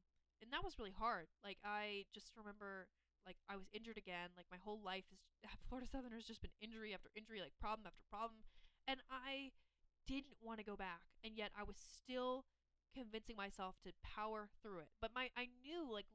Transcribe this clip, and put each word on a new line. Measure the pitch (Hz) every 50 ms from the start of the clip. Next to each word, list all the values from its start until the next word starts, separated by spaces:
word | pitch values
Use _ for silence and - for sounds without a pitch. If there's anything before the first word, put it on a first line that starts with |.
| _ _ _ _ _ _ _ _
and | 220 233 269
that | 320 370
was | 381 -
really | - 226 196
hard. | 190 190 214 233 226 185 160 - _ _ -
Like, | 202 196 - -
I | 208 208 208 208 208 202 202 196 - -
just | 214 - - -
remember, | 233 214 208 208 208 202 196 196 190 180 - _ _ _ _ _ _ -
like, | 190 180 - - -
I | 202
was | 196 190 - -
injured | 214 226 226 220
again. | 214 196 190 180 175 175 180 180
Like, | 180 175 -
my | 180 180
whole | 185 214 208 220
life | 208 185 190 190 185 -
is, | 190 190 - - _ _ -
<laughs> | 214 - - - -
Florida | 240 262 247 -
Southern | - 269 247 247
has | 226 233 220
just | - 226 -
been | - 202 - -
injury | 220 226 226 220 220 214 196
after | - - - -
injury, | 214 220 226 226 208
like, | 175 139 -
problem | - - 208 220 220 214
after | 180 - - - -
problem. | - 208 226 226 220 220 - - - - - - - _ -
And | - 262 262 - -
I | 262 254 247 269 269 269 277 262 - - - _ _ _ - - _ _ _
didn't | - 262 277 277 - 226 -
wanna | 226 226 226 220
go | 202 220 202
back. | 196 196 185 170 170 - - - - -
And | 220 220
yet | 220 208 202 -
I | 208 208
was | 208 196
still | - - - - - - - 254 254 247 254 254 269 269 - _ _ _ _ _ _ _ _ -
convincing | 269 247 214 214 220 220 - 233
myself | 208 196 196 190 - 190 185 185 - -
to | 185 180 - -
power | - - 220 214 220 220 214 208 202 - -
through | - 220 196 175
it. | 151 - - -
But | - 220 226
my, | 254 254 247 -
I | 240 247 247 247 247
knew, | 254 277 320 349 330 262
like, | 220 208 202 - 214